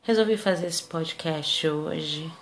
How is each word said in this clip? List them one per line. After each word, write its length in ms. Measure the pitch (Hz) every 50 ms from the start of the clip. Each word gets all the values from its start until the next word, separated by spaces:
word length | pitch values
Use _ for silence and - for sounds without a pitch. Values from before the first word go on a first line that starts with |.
resolvi 340 | _ - 226 220 220 214 220
fazer 300 | 208 - 196 185 165 175
esse 160 | 175 165 -
podcast 840 | - - - 165 160 160 - - - 165 156 151 147 - - - -
hoje 640 | 156 151 151 156 151 147 160 156 151 151 151 156 160 165 -